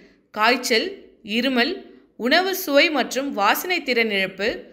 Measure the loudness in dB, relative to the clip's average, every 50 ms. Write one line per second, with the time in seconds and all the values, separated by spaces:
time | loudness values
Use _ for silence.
0 | -20 -20 _ _ _ _ -2 2 2 4 2 2 0 0 0 0 0 -2 -8 -12
1 | -18 -20 _ _ -10 -6 -4 -2 0 0 2 0 0 0 -2 -8 -10 -18 -20 -20
2 | _ _ _ -6 -2 2 2 2 2 0 -2 -4 -2 2 4 4 4 4 2 0
3 | -2 -2 -4 -6 -6 -4 -2 0 2 2 2 2 0 -4 -4 -2 -2 0 0 0
4 | 0 0 0 -2 -2 -2 -4 -4 -4 -4 -4 -6 -10 -18